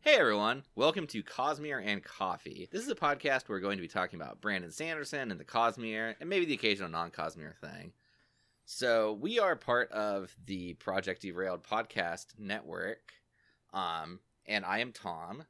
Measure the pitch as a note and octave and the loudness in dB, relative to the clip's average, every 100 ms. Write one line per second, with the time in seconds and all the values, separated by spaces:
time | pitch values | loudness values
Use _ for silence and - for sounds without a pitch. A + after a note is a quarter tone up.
0 | D4+ C#4 C#3 G#2 G#2+ B2+ - - C#3+ F3 | 8 8 8 6 4 0 -6 2 2 2
1 | D#3 A2+ F#2 - C#3 D3 D3+ C3+ G2+ G2+ | -4 -6 -6 -2 -2 -2 -4 -4 -2 -2
2 | - - F#2+ E2+ - - F2 - B3+ - | -4 -4 -2 -2 -8 -12 -8 -6 -4 0
3 | D3 C#3+ D3 C3 - G2+ G2 G2 E2 G#2 | 2 2 2 2 0 -2 0 -2 -2 -2
4 | F2+ E2+ D2 G1+ G#2 G2 E2+ D#2+ D#3+ D#3 | -2 -4 -10 -6 -2 -2 -4 -6 -6 -4
5 | C#3 D3 B2+ F2+ C#2+ A#2+ A#2 A2+ A2+ A2 | -4 -4 -4 -6 -2 4 4 2 -4 -2
6 | A2+ A2 E3 G3 E3+ C3+ A2 G2+ F2+ E2 | -4 -6 -2 0 2 2 2 2 0 -2
7 | E2+ - D#2+ E2 D2+ - D2+ F2 F2 - | -2 -2 -4 -4 -14 -12 -14 -12 -16 -20
8 | _ _ _ _ _ _ - - B2+ A2+ | _ _ _ _ _ _ -14 -2 4 6
9 | G#2+ G#2 D3+ A#3 G3 D#3 - A#2+ A#2+ G#2+ | 4 0 0 2 4 2 2 2 2 0
10 | G#2+ G2 F#2 - F2+ F#2+ F2+ E2+ - F#2+ | 0 0 -4 -14 -6 -6 -4 -6 0 0
11 | F#2+ F2+ G2 F2 F#2+ F2 - G#2+ A#2 - | 0 -4 -4 -2 -2 -2 -2 -2 -2 0
12 | E2+ F2+ - - G#2 G#2 - F2 F2+ - | 0 -2 -8 -14 -4 -4 -4 -4 -4 -4
13 | - - _ _ _ _ _ F#2+ F2+ E2 | -10 -20 _ _ _ _ _ -2 0 -2
14 | D#2+ F2+ _ _ - G#2 F2+ G2+ B2 - | -6 -12 _ _ -2 -2 0 0 0 -4
15 | G2 E2 E2+ A#2 D#3+ | -8 -8 -8 -12 -14